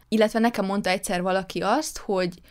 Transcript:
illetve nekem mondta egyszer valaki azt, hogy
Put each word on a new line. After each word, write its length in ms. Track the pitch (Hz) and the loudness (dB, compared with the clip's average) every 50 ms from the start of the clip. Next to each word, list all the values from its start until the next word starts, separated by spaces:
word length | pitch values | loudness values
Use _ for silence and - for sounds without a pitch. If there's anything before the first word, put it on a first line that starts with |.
| _ _ | _ _
illetve 300 | 220 220 214 220 - 226 | 2 4 4 4 4 2
nekem 260 | 226 233 226 - 196 | 2 2 2 0 -2
mondta 240 | 190 196 202 196 185 | -2 -2 -2 0 0
egyszer 320 | 185 190 - - 196 180 | -2 -2 -2 -2 -2 -2
valaki 380 | 180 190 185 190 185 185 - 180 | 0 0 0 0 -2 -4 -6 -2
azt, 380 | 170 190 226 294 311 - - | 0 0 0 0 0 -4 -8
hogy 360 | - - - 202 185 185 175 175 - - - | -10 -6 -2 0 0 0 -2 -4 -8 -18 -20